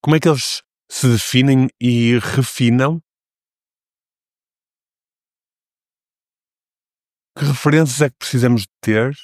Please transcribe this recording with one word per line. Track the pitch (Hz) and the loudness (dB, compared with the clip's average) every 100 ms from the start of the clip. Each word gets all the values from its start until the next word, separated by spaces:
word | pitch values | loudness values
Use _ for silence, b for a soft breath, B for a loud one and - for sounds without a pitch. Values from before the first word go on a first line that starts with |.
Como | - 156 | 2 2
é | |
que | 165 | 2
eles | 143 - - _ _ _ | 0 -4 -10 _ _ _
se | - 131 | -2 0
definem | 117 - 127 135 131 131 _ | 0 0 0 2 2 0 _
e | 123 120 117 120 | -2 0 2 0
refinam? | - - 123 - 120 120 135 165 _ _ _ _ _ _ _ _ _ _ _ _ _ _ _ _ _ _ _ _ _ _ _ _ _ _ _ _ _ _ _ _ _ _ _ _ _ _ _ _ _ _ _ - | 0 -4 -4 0 0 2 0 -4 _ _ _ _ _ _ _ _ _ _ _ _ _ _ _ _ _ _ _ _ _ _ _ _ _ _ _ _ _ _ _ _ _ _ _ _ _ _ _ _ _ _ _ -8
Que | |
referências | 147 135 151 151 160 127 | -4 -2 2 2 2 0
é | 147 | -2
que | _ | _
precisamos | - 131 123 120 | -6 0 2 0
de | 98 _ | -2 _
ter? | - 107 123 143 | -2 0 -2 -6